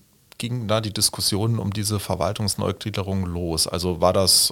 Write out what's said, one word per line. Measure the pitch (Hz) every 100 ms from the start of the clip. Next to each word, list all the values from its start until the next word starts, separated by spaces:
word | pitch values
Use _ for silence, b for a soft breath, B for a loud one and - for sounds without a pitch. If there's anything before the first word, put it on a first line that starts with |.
| _ _ _ -
gingen | 120 123 107
da | 110
die | 110
Diskussionen | 104 - - - 101 110 113
um | 101
diese | 101 104 104
Verwaltungsneugliederung | - 90 82 107 104 - 95 92 110 104 95 95 92
los? | 85 87 80 -
Also | 90 90 85
war | 90
das | 92 95 - -